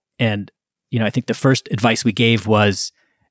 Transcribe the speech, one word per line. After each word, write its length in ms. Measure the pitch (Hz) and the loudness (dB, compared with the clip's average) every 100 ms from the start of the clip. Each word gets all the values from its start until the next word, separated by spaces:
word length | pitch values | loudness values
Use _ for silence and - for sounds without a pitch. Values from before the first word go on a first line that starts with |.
| _ _ | _ _
And, 320 | 117 104 101 _ _ _ _ | -4 -4 -8 _ _ _ _
you 80 | 120 | -4
know, 60 | 110 | -2
I 40 | |
think 160 | 131 - | -2 -4
the 80 | |
first 340 | 113 139 127 - | -2 2 0 -2
advice 340 | 107 117 113 | -2 0 0
we 80 | 120 | -2
gave 340 | 104 117 117 98 | 2 2 2 2
was 460 | 107 104 95 - _ _ _ _ | 2 2 0 -6 _ _ _ _